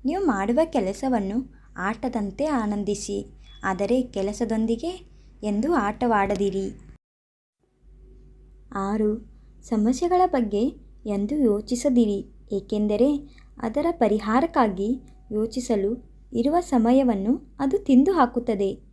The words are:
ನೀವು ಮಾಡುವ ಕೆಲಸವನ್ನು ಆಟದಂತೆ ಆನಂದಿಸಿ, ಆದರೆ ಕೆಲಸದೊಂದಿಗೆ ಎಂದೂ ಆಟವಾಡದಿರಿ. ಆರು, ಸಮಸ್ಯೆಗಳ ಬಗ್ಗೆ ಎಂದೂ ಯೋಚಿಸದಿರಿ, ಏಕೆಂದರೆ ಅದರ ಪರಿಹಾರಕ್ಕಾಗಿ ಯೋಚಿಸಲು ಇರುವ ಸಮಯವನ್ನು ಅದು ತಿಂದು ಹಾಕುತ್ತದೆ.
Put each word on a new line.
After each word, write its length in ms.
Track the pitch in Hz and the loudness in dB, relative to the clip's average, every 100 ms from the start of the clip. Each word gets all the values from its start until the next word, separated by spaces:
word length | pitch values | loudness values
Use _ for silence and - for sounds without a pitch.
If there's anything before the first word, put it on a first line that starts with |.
| 254 | -4
ನೀವು 200 | 349 370 | -2 0
ಮಾಡುವ 340 | 202 202 240 320 | 0 0 0 2
ಕೆಲಸವನ್ನು 880 | 285 190 202 262 247 190 214 262 - - - | 0 -2 -4 -2 0 0 -4 -6 -14 -20 -6
ಆಟದಂತೆ 680 | 190 220 247 247 202 190 302 | -6 -4 -4 -4 -6 -4 -2
ಆನಂದಿಸಿ, 800 | 220 214 208 196 202 - 202 202 - - - | -2 -2 -2 -4 -4 -4 -8 -8 -18 -20 -8
ಆದರೆ 380 | 190 190 202 247 | -6 -2 0 0
ಕೆಲಸದೊಂದಿಗೆ 880 | 254 - 196 208 226 220 226 233 330 381 - - - - | 0 -4 -4 -4 -2 -2 0 -2 -4 -8 -14 -20 -20 -10
ಎಂದೂ 300 | 208 208 262 | -4 -2 0
ಆಟವಾಡದಿರಿ. 960 | 339 202 214 247 214 196 196 196 190 196 - - - _ _ _ _ _ _ _ _ - - - - - - - - - | 0 0 -2 0 2 2 0 0 -2 -6 -10 -20 -20 _ _ _ _ _ _ _ _ -20 -20 -20 -20 -20 -20 -20 -20 -14
ಆರು, 680 | 196 196 220 208 220 - - - - | -8 -4 0 0 -2 -8 -20 -20 -20
ಸಮಸ್ಯೆಗಳ 580 | - 220 208 262 349 359 370 | -4 0 2 2 2 2 2
ಬಗ್ಗೆ 420 | 302 220 202 254 - - - 220 | 2 0 0 -2 -4 -20 -16 -6
ಎಂದೂ 300 | 202 208 302 | -4 -2 2
ಯೋಚಿಸದಿರಿ, 1000 | 254 202 214 247 285 247 220 202 - - - | 2 2 -2 -2 2 4 2 0 -6 -18 -8
ಏಕೆಂದರೆ 580 | 196 - 214 208 208 262 285 285 - - - | -8 -4 -2 0 2 2 2 -6 -20 -20 -8
ಅದರ 280 | 220 233 320 | -6 -2 -2
ಪರಿಹಾರಕ್ಕಾಗಿ 1080 | 339 220 208 202 233 330 311 226 185 202 262 - - - | 2 2 2 2 2 2 2 2 2 -2 -4 -6 -20 -8
ಯೋಚಿಸಲು 840 | 214 226 240 247 214 196 254 - - - | -4 -4 -4 -2 0 0 -4 -8 -20 -8
ಇರುವ 220 | 240 240 330 | -2 0 0
ಸಮಯವನ್ನು 960 | 349 254 226 254 262 202 202 285 - - | 2 2 4 4 4 0 0 -2 -4 -4
ಅದು 180 | 269 403 | -2 -2
ತಿಂದು 340 | - 254 302 | 4 6 6
ಹಾಕುತ್ತದೆ. 680 | 359 247 247 240 208 196 196 - | 4 2 2 -2 -2 -2 -4 -14